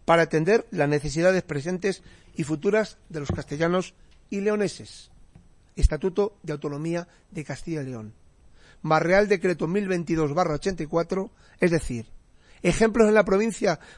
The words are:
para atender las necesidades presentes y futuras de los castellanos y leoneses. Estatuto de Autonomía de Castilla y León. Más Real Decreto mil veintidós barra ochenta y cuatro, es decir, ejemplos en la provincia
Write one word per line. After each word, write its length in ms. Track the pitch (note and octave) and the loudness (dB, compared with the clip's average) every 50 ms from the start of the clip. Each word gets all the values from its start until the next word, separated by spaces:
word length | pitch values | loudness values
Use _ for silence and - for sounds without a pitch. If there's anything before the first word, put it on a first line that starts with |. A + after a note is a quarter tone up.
| - | 2
para 180 | E3+ E3+ E3 E3 | 4 4 4 4
atender 420 | - E3+ D#3 D#3+ F#3+ A3+ A3+ - - | 2 2 0 2 2 2 2 0 -2
las 180 | G3 D#3+ C#3+ C#3+ | -2 -2 0 2
necesidades 540 | D3 C#3+ D3+ D3 C3+ E3 E3+ F#3 F#3+ F3+ - | 0 0 -2 -4 -2 2 2 2 2 2 0
presentes 600 | - D3+ C#3+ C#3 F3+ F#3 F3 - F#3+ F3 - - - - - _ - - | -4 -6 -6 -4 -6 -4 -4 -2 -4 -4 -6 -10 -20 -20 -20 _ -12 -8
y 80 | - D#3 | -6 -4
futuras 540 | C#3 D#3+ C#3+ F#3 G3+ G#3 A3 G#3 - - _ _ - | -4 -4 -2 0 0 2 0 0 -2 -8 _ _ -12
de 100 | E3 D3+ | -10 -8
los 120 | C#3 - | -6 -6
castellanos 640 | - D3+ - - D3 D3+ E3 E3+ F3+ F#3 F3 - - _ - - - - _ - | -6 -6 -6 -6 -4 -2 0 0 0 0 -2 -4 -10 _ -20 -20 -20 -20 _ -8
y 120 | G3+ G3 | -6 -4
leoneses. 720 | G3 G#3+ G#3+ G#3 G3+ E3 - - G#2+ - - - - - - - - - - - - - _ _ _ _ - | -2 0 0 0 -2 -2 -4 -8 -16 -18 -20 -20 -20 -20 -20 -20 -20 -20 -20 -20 -20 -20 _ _ _ _ -2
Estatuto 600 | F3 C#3+ - D#3 D3 F#3+ F#3 F3 G#3 G3+ - - _ | 2 2 2 2 2 -4 -2 0 0 -2 -2 -4 _
de 120 | - D#3 D3 | -10 -10 -8
Autonomía 540 | C#3+ D#3+ D3 C#3+ C#3+ D#3+ E3 E3+ E3+ F3 - _ _ _ - | -8 -8 -8 -8 -6 -6 -4 -4 -6 -8 -10 _ _ _ -16
de 140 | - D#3+ C#3+ | -12 -12 -10
Castilla 400 | - C3+ - - F3 D#3+ D3 C3+ | -10 -10 -10 -8 -8 -8 -6 -8
y 20 | |
León. 280 | C3 B2 A2 G#2+ G#2+ - _ _ - _ _ - - - - - - - _ | -8 -10 -12 -12 -14 -18 _ _ -20 _ _ -20 -20 -20 -20 -20 -20 -16 _
Más 200 | - D#3 D#3 D#3 E3 | -2 0 2 2 2
Real 240 | E3+ F#3 G3+ G#3+ | 4 4 4 4
Decreto 400 | G3 G3+ E3 - F3+ E3+ - E3 | 4 2 0 0 -2 -2 -2 -2
mil 200 | D#3+ F#3 G#3 G3+ | -2 -2 -2 -2
veintidós 460 | F#3 F#3 E3+ D#3+ F3 E3 D#3+ D#3 C#3 C#3+ | -2 -2 -2 -2 -2 0 0 0 0 0
barra 220 | F3+ F3+ D#3+ D3 | 0 0 0 -2
ochenta 260 | C#3+ - G3 F#3 E3+ | -4 -4 -4 -4 -6
y 60 | D#3 | -6
cuatro, 420 | D3 E3 E3 E3 - F3+ F#3+ F#3+ - _ _ _ - - - | -2 -2 -2 -2 -2 -2 -4 -4 -6 _ _ _ -14 -4 0
es 100 | F#3 E3 | 0 2
decir, 380 | E3+ D3+ - - A#2+ A2+ - - - - _ _ _ _ _ _ - - - | 2 0 -2 -4 -8 -8 -10 -12 -18 -20 _ _ _ _ _ _ -10 -4 0
ejemplos 440 | F3 - - A3+ A3 G#3 A#3 G#3+ | 0 2 4 2 4 6 6 6
en 60 | G#3+ G#3+ | 6 6
la 100 | G#3+ F3+ | 4 4
provincia 560 | G3+ F#3+ G3+ A3 A3+ F3+ - A3 F#3+ D#3 - - - - | 4 2 2 2 0 -2 -2 0 0 0 -2 -6 -18 -20